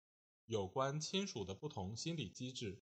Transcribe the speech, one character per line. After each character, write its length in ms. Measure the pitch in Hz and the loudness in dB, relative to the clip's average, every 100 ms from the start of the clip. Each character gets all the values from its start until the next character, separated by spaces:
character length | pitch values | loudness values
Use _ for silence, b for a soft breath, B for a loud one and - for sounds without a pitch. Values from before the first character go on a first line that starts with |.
| _ _ _ _ - | _ _ _ _ 0
有 200 | 110 92 | 2 2
关 340 | 131 135 147 | 2 2 2
亲 240 | 151 190 | 0 2
属 200 | 196 - | 2 0
的 100 | 92 | -2
不 140 | 95 151 | -2 -4
同 280 | 113 92 113 | -2 -2 -2
心 200 | 160 165 | -2 0
理 120 | 101 | -2
机 240 | - 127 | -4 -6
制 300 | 127 113 92 - | -2 -4 -4 -10